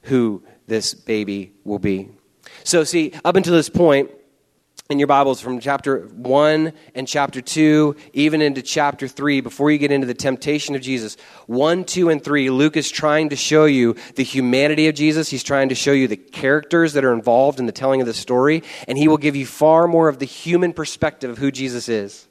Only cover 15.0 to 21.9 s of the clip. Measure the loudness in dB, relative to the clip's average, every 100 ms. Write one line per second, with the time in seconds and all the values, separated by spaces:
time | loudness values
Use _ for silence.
15 | 0 0 -4 -6 -2 0 0 0 2 2
16 | 2 -2 _ -4 0 0 2 2 2 2
17 | 2 2 2 4 4 0 -8 -2 0 0
18 | -2 -6 -2 2 2 0 -4 -18 -8 0
19 | 2 4 0 -4 -8 0 4 4 4 2
20 | 2 0 -10 -8 -2 0 0 -4 -10 -4
21 | -4 -4 -10 -4 -4 -4 -8 -8 -4